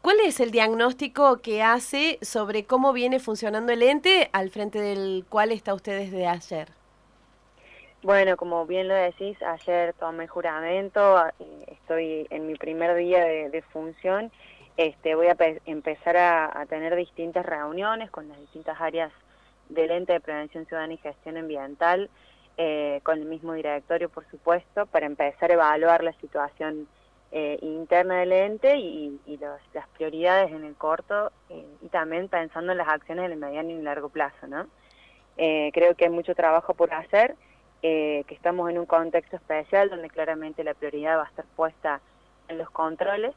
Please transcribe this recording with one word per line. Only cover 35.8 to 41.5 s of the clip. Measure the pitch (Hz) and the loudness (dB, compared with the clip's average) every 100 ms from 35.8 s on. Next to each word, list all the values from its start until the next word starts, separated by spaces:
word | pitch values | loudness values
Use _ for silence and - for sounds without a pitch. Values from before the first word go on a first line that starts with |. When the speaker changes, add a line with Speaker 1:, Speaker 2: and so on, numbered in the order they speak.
| 175 | 4
Speaker 2:
que | 175 | 6
hay | 170 | 2
mucho | 170 170 | 0 -4
trabajo | 180 170 160 165 | 0 4 4 2
por | - 170 | 0 0
hacer, | 156 170 202 240 - _ _ _ _ | 0 0 4 4 0 _ _ _ _
eh, | 165 160 151 147 143 | -2 0 0 -2 -6
que | |
estamos | 151 175 180 170 | -4 -4 -2 -2
en | 175 | -4
un | |
contexto | 170 165 165 165 - 180 | 2 2 2 -2 -2 -14
especial | _ 156 151 196 202 | _ -6 0 2 2
donde | 185 165 | 0 -12
claramente | - 156 160 156 156 | -6 -4 -4 -6 -8
la | 151 | -6
prioridad | 147 151 147 151 160 | -6 -8 -6 0 0
va | |
a | 147 | 0
estar | - 160 | -8 -16